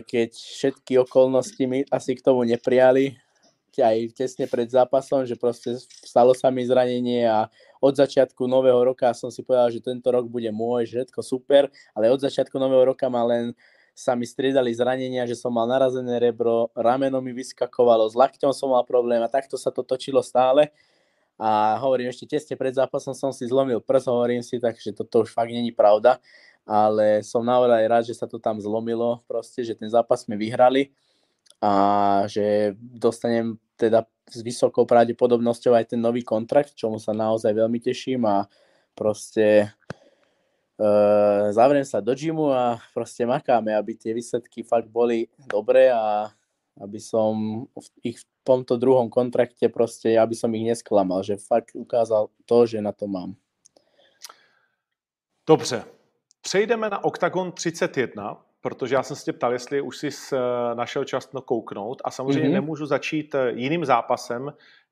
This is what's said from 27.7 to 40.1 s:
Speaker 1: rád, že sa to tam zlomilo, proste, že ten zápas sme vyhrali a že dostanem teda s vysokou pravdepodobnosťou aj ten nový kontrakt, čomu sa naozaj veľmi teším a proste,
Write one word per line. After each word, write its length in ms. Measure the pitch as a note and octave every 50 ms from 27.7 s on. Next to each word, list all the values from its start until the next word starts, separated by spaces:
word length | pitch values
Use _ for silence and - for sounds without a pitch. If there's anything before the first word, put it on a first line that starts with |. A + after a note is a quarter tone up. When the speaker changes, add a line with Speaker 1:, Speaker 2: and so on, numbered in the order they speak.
| A#2+ A2+ A2 A2
Speaker 1:
rád, 160 | A2+ A#2 A#2 A2+
že 0 | A2+ -
sa 80 | - A#2
to 160 | - A#2 -
tam 160 | A#2 A2 G#2+
zlomilo, 640 | G2+ G#2 G#2+ A2+ A2+ A#2 A#2 A2+ A#2 A#2+ A#2 A#2 -
proste, 400 | _ A#2 A#2 A2+ - - - B2
že 80 | A2+
ten 160 | G#2+ - A2+ A2
zápas 400 | A2 A#2 A#2 - B2 B2 - -
sme 80 | G#2+
vyhrali 560 | G2+ G#2 A2 A#2+ A#2+ B2 B2+ C3 C3+ C#3 C#3 _ _ _ _ _ _ _ _ _ _ _ _ _ _ -
a 80 | G#2 G2+ G2 G2 G2+ G2+ G2+ G2+ G2+ G2+ G2 G2+ G2
že 480 | - G#2+ G2+ G#2 G#2 G#2 G#2 G#2 G2 G#2+
dostanem 760 | A#2+ B2 B2 A#2 A2+ A#2 A2+ - - A#2+ A#2 A#2 A2+ A#2 A2+ G#2+ _ _ _ -
teda 240 | - A2+ A2 A2+ A2+ - _ _ _ _
s 160 | - B2 A2
vysokou 400 | A#2 B2 - - A#2+ - - A#2+
pravdepodobnosťou 960 | A#2 B2 A#2+ A#2 A#2 A#2 - B2+ B2 A#2+ A#2 A#2 A#2 A#2 - - B2+ A#2+ A2+
aj 160 | A2+ - -
ten 60 | A#2+ A2+
nový 240 | A#2 A#2+ B2 A#2+ -
kontrakt, 480 | A#2 A2 A2+ A2+ - D3 C#3+ - _
čomu 240 | - - A2+ A2 G#2+
sa 160 | - - G#2+
naozaj 400 | G#2+ A2 A2 A2 A2+ A2 A#2 G#2
veľmi 240 | A2 A2 A2+ A#2 A#2+
teším 480 | - B2+ B2+ B2+ - - C3 B2+ A#2+ G#2+
a 160 | G2+ G2 G2+ - _ _ _ _ _ _ _ _
proste, 800 | _ - G#2+ G#2+ G#2+ - - - - A2 A2 G#2+ G#2+ G#2 G#2 G#2+ - _ _ _ - - _ _